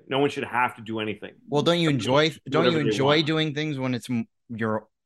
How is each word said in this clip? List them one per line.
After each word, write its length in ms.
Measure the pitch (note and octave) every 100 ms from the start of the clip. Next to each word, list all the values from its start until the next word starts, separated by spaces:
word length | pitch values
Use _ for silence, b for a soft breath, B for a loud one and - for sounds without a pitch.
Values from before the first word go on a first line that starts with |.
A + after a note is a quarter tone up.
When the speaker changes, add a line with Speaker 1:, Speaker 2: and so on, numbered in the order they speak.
| -
Speaker 1:
No 100 | C3+
one 120 | C#3+
should 140 | -
have 320 | G#2+ A2+ B2 -
to 60 |
do 180 | G#2+ A2
anything. 340 | G#2+ G2+ G2 - -
Speaker 2:
Well, 140 | C#3+
don't 160 | D#3 F3
you 80 | E3
Speaker 1:
Everyone 60 |
Speaker 2:
enjoy, 360 | C3+ A2 C#3 D#3+
Speaker 1:
should 120 | -
do 60 | C3+
Speaker 2:
don't 180 | D3+ E3+
you 100 | D#3+
Speaker 1:
whatever 0 |
they 60 | A2+
Speaker 2:
enjoy 260 | G#2 C3+ D3+
Speaker 1:
want. 100 | D3+
Speaker 2:
doing 280 | D#3 D#3
things 240 | C#3+ D#3 C3+
when 160 | C3
it's 140 | A#2+ -
m-, 180 | A#2+ A2 _ -
your, 380 | A2+ A2 G#2+ - _